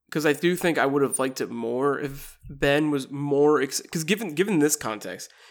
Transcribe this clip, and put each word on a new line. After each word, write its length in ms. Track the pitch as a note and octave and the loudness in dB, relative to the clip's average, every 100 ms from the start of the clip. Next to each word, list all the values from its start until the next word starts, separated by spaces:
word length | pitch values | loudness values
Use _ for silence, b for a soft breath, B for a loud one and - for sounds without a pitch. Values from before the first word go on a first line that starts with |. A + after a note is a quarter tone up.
| - | -8
'Cause 140 | D#3+ D3+ | 0 0
I 80 | |
do 220 | D3 E3+ F3+ | 2 2 2
think 240 | F3+ C3+ | 0 2
I 80 | C3+ | 2
would 160 | C#3+ | 2
have 160 | C3+ - | 0 0
liked 200 | C3+ C3 | -2 -4
it 120 | B2 | -6
more 480 | A#2 A#2 B2 C#3 C3+ | -6 -4 -2 0 -2
if 400 | C#3+ C#3 - - - | -6 -10 -16 -20 -18
Ben 400 | C#3 C#3+ D3 D3+ | -2 2 2 2
was 220 | C#3+ C3 | 0 -4
more 500 | C#3+ C#3+ C#3 D3 D3 | -6 0 4 6 4
ex-, 180 | C3+ - - | 2 -4 -6
'cause 120 | E3+ | -4
given, 300 | D#3 F#3+ G#3 | 0 0 -2
given 240 | D3 G#3 E3+ | -2 2 4
this 180 | D3+ - | 4 2
context, 560 | A#2 G#2+ F#2 F#2 - b b | -6 -8 -10 -12 -14 b b